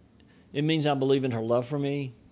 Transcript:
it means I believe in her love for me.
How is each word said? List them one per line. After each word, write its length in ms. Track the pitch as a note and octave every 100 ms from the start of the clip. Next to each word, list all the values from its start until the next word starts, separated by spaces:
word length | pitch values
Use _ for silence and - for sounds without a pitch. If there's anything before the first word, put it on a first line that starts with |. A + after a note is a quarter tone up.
| _ _ - - -
it 100 | C#3
means 240 | D3+ D#3+ D3
I 80 |
believe 300 | C#3 C3+ C#3
in 80 | C3
her 80 | A#2
love 240 | A2+ A#2+ B2
for 120 | D3
me. 360 | C#3 C#3+ C3 A#2+ -